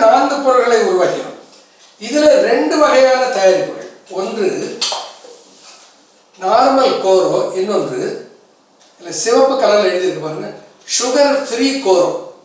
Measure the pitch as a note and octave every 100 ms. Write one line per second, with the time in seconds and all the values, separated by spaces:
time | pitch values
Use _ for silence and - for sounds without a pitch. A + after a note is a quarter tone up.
0 | A3 B3+ C#4+ C#4+ C4 B3 A#3+ A3+ G3 F3+
1 | E3+ - - - - - _ _ - _
2 | A3 D4 D4+ C4+ - B3+ D4+ D#4 D4 C4
3 | C4 B3+ B3 G3+ F#3+ F3 - - - -
4 | - F#3 G#3 - - - - - - -
5 | - - - - - - - - - _
6 | _ _ _ - F#3+ A3+ C4 C4+ B3+ -
7 | F#3+ F#3+ F3 F3 - F#3 G3 F#3+ D3 -
8 | - - - - _ _ _ _ _ _
9 | F3 - A3 B3 C4+ C4 G3+ G#3 F#3+ F3+
10 | F3+ D#3 D#3 D#3+ G#3 - - _ - -
11 | B3 C#4+ C#4+ C#4 - A#3 C4+ C4+ F#3+ F3+
12 | - - - -